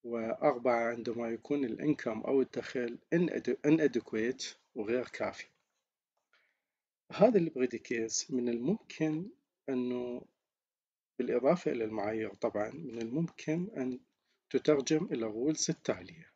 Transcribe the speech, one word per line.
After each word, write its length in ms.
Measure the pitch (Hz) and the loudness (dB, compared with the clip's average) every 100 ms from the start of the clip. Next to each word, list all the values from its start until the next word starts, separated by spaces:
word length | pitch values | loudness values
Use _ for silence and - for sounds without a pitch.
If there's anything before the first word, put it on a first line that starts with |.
وأربعة، 840 | 120 117 117 - 147 123 123 117 117 | -4 -4 -2 2 2 4 2 2 2
عندما 380 | 117 113 117 117 | -2 -4 -4 -4
يكون 360 | 113 - 147 | -6 -2 0
الإنكم 560 | 127 - 147 143 123 110 | 0 0 0 0 -2 -4
أو 200 | - 135 | 2 2
الدخل 580 | 127 - - 131 120 120 _ | 2 -2 -4 -4 -4 -6 _
inade-، 560 | 170 175 - - - 147 | 2 2 0 -2 2 4
inadequate 840 | 160 147 120 - 110 113 131 - - _ | 6 6 2 -2 -2 -2 -4 -10 -12 _
وغير 340 | - 104 123 117 | -8 0 0 -2
كافي. 380 | - 104 - - _ _ _ _ _ _ _ _ _ _ _ _ _ _ _ _ | -4 -6 -6 -16 _ _ _ _ _ _ _ _ _ _ _ _ _ _ _ _
هذا 260 | - 214 208 | 4 6 6
البريديكيتس 920 | 165 127 127 113 - 117 113 - - | 2 0 -2 -2 -4 -4 -2 -4 -2
من 180 | 127 120 | -2 0
الممكن 840 | 117 127 220 - - 156 156 202 - _ _ - | 0 0 -2 -4 -2 -2 0 -6 -14 _ _ -4
أنه 560 | 131 123 123 123 123 - _ _ _ _ _ _ _ _ - | -2 -2 -4 -6 -8 -12 _ _ _ _ _ _ _ _ -6
بالإضافة 540 | 123 120 131 175 151 | 0 2 4 4 0
إلى 120 | 127 | -2
المعايير 500 | 110 110 101 110 107 | -2 -2 -2 -2 -4
طبعًا، 360 | 101 117 104 107 | -4 -2 -2 -4
من 320 | 135 151 113 | -6 -10 -6
الممكن 640 | 113 139 170 - - 160 190 151 | -4 -2 -2 -4 -4 -2 -4 -4
أن 240 | 127 127 _ _ _ _ _ | -4 -4 _ _ _ _ _
تترجم 540 | 127 - 147 127 156 | 0 4 4 4 0
إلى 220 | 190 123 113 | 2 -2 -2
الرولز 440 | 107 139 156 - | 0 -2 0 -2
التالية. 640 | - - 104 90 85 - | -2 -2 -4 -6 -18 -20